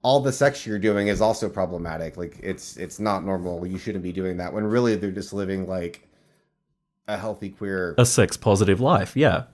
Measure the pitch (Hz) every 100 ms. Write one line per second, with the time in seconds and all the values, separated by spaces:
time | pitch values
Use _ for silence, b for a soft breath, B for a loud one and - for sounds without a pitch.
0 | 127 139 131 127 139 139 - 104 107 104
1 | 101 98 107 110 104 98 92 87 85 82
2 | 82 82 85 - 92 92 - - 85 -
3 | 107 98 87 95 90 85 90 92 113 98
4 | 90 87 92 87 90 90 107 117 120 104
5 | 98 95 95 98 95 98 92 92 87 -
6 | _ _ _ _ _ _ _ _ _ _
7 | - 104 107 101 101 - 101 95 90 -
8 | 120 - 98 - - 98 101 95 127 147
9 | 110 - 143 80 -